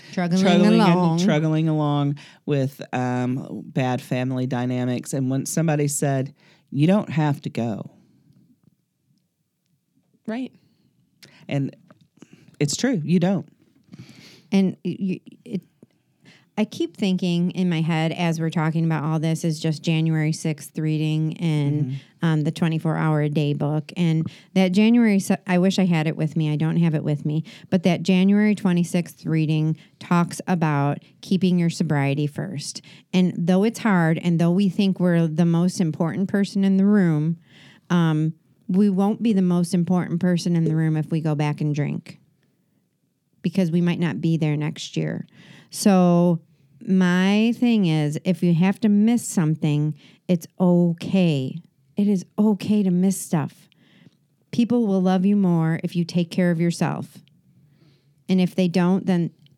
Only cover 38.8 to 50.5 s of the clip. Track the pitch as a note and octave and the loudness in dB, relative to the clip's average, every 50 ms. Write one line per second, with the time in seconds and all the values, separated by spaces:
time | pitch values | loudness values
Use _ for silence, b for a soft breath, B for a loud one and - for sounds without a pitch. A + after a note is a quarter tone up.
38.8 | G#3 G#3 F#3 F#3 G3 G#3 A3 - G#3+ A#3+ G#3 F#3+ F#3 F3+ F3 F3 E3+ E3+ - F3 | 2 2 2 2 0 0 0 0 0 0 2 2 2 2 2 0 0 0 0 0
39.8 | E3+ F3 F#3 F3+ - - E3+ E3+ - F3+ F3+ E3 - F3 F3 E3 E3 D#3+ D#3+ D#3+ | 0 2 0 0 0 -2 -2 -2 0 0 0 0 0 0 0 0 0 0 0 0
40.8 | D#3+ D#3+ D#3 D3+ D3+ - E3+ D#3+ D#3+ D#3 D3+ D3 D3+ D3 D3 C#3+ D3+ D3+ D3 D3+ | 0 0 0 -2 -2 -2 -4 -4 -2 -2 -2 -2 -2 -2 -4 -4 -4 -4 -2 -2
41.8 | C#3+ C#3+ C#3+ - - - - _ _ _ _ _ _ _ _ _ _ _ _ _ | -4 -4 -6 -8 -10 -14 -20 _ _ _ _ _ _ _ _ _ _ _ _ _
42.8 | _ _ _ _ _ _ _ _ _ _ _ _ - F3+ - G3 F#3 D#3+ D#3+ F3+ | _ _ _ _ _ _ _ _ _ _ _ _ -6 -4 0 0 0 2 2 0
43.8 | F3 F3 E3+ - F3 D#3 - - E3 E3 E3 D3+ D#3+ D3+ D3 D3+ D3 D#3 - - | 0 0 0 0 -2 -2 -2 -2 -2 0 0 0 0 -2 -2 -2 -4 -6 -6 -8
44.8 | - - - D#3+ D#3 D3+ - - - B B B B B B B B B B - | -12 -8 -6 -6 -4 -4 -6 -8 -10 B B B B B B B B B B 0
45.8 | - G#3+ F#3+ F#3 F3+ F3 F3 E3+ F3 F3 E3+ E3 - _ _ _ _ _ _ - | 2 4 6 6 6 4 4 4 4 2 0 -2 -4 _ _ _ _ _ _ -10
46.8 | - - F#3+ F#3 F#3 F3 F3 F3+ F#3 G3 G3+ G#3+ A3 A#3 A#3 - B3 A#3+ A3+ G#3+ | -4 -2 0 2 2 2 2 2 2 2 2 2 2 0 0 0 0 2 2 2
47.8 | F#3+ E3 D#3 D#3 D3 D3 D3 - - F#3+ F3 - F3 F3 E3+ D#3 F#3 F#3+ G3+ - | 2 2 2 2 0 0 -2 -4 -2 -2 -2 0 2 2 2 4 2 2 0 0
48.8 | - G#3+ G3+ G3+ G#3 A3+ A#3+ A#3 - - - G3 D#3+ D3+ D#3 - - D3+ D3 D3 | 2 2 4 4 4 4 2 0 -2 -2 -2 0 0 0 0 0 0 0 0 0
49.8 | D3+ D3+ D3 B B B B B B - F3+ E3 - - | -2 -2 -4 B B B B B B -2 -2 -2 -4 -6